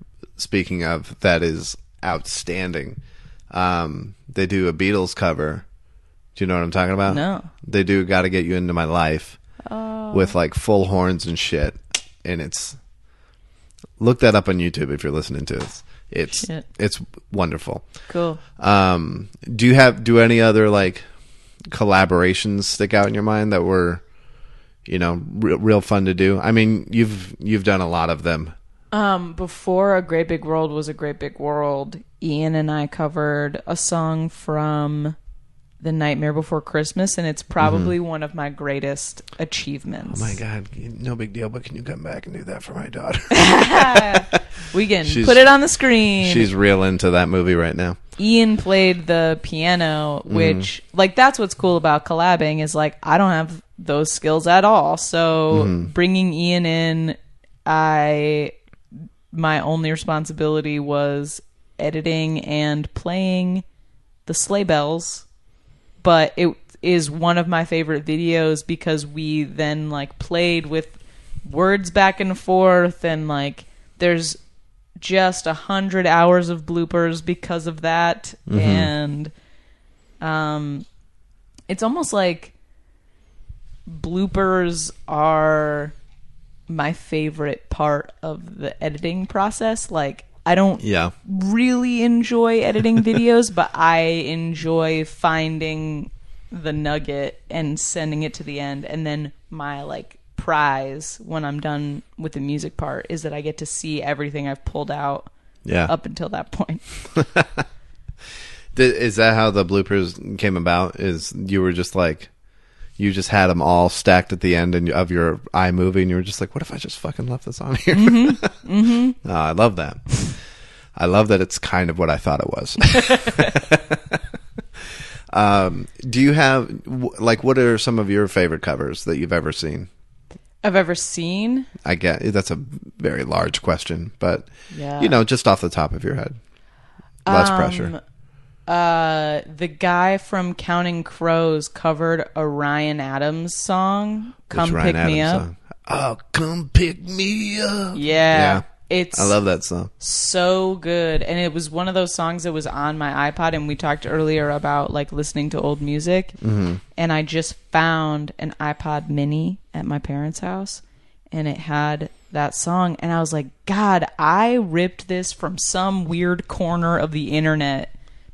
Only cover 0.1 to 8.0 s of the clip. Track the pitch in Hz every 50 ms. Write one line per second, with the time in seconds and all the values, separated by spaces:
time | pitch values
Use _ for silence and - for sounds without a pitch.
0.1 | - - - - - - - - - 95 87 - 92 87 82 82 85 78 - -
1.1 | - - - 95 85 82 87 82 80 80 - - - - - - - - - 92
2.1 | 82 78 - - - - - 87 85 95 92 90 82 76 67 - - - - -
3.1 | - - - - - - - - - 90 90 90 90 85 82 78 76 50 - 101
4.1 | - _ - - - 95 95 82 101 95 92 87 82 78 95 98 104 98 90 -
5.1 | - - 101 85 80 76 76 76 76 - - - - - - _ _ - _ _
6.1 | _ _ _ - - - 98 90 90 87 85 85 85 95 90 90 95 98 98 98
7.1 | 95 143 156 190 196 - - 165 - - - - 104 101 92 90 98 196